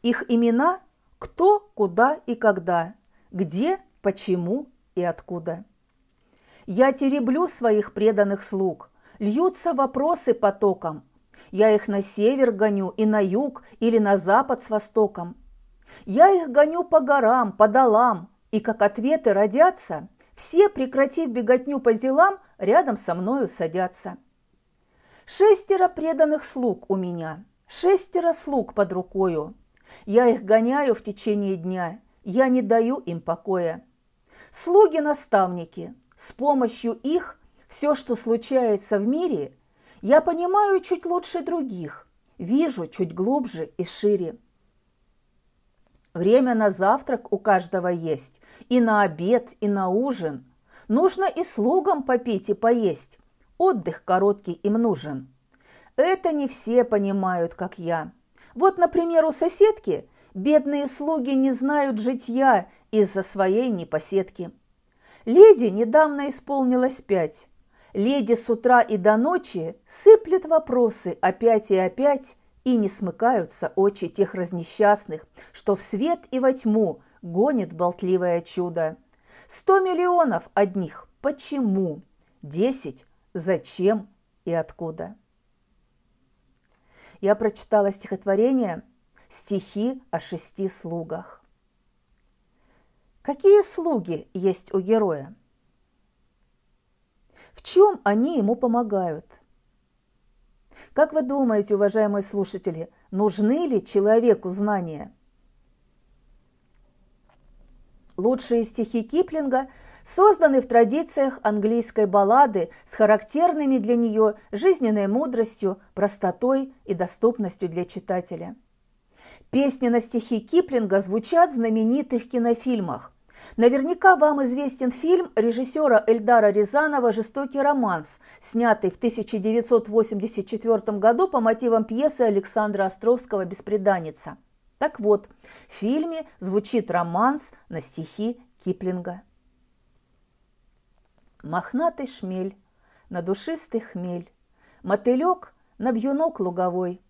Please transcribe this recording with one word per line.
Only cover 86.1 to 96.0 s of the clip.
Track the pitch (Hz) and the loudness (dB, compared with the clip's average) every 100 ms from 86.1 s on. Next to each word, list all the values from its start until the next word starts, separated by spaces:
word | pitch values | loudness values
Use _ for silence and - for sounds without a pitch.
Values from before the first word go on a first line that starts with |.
| _ _ _ _ _ _ _ _ _ - _ | _ _ _ _ _ _ _ _ _ -20 _
Я | 196 208 | -2 0
прочитала | 220 202 - 214 202 | 0 -4 0 2 2
стихотворение | 196 - 190 202 196 233 269 220 165 - _ _ _ _ | -2 -10 -8 -2 2 2 2 -2 -6 -14 _ _ _ _
«Стихи | - - 196 190 202 226 262 _ | -20 -6 -6 -6 -6 -6 -6 _
о | 165 | -10
шести | - 165 - - 196 | -8 -12 -14 -8 -8
слугах». | - - 170 165 160 180 - _ _ _ _ _ _ _ _ _ _ _ _ _ _ _ _ _ _ | -8 -10 -10 -8 -12 -14 -20 _ _ _ _ _ _ _ _ _ _ _ _ _ _ _ _ _ _
Какие | - 285 392 415 | -8 0 6 6
слуги | 392 - 339 269 175 160 - | 6 -4 -2 -2 -4 -8 -8
есть | 190 190 185 - | -4 -2 -2 -4
у | 196 | -6
героя? | 185 226 208 156 139 214 _ _ _ _ _ _ | 0 0 0 -4 -8 -20 _ _ _ _ _ _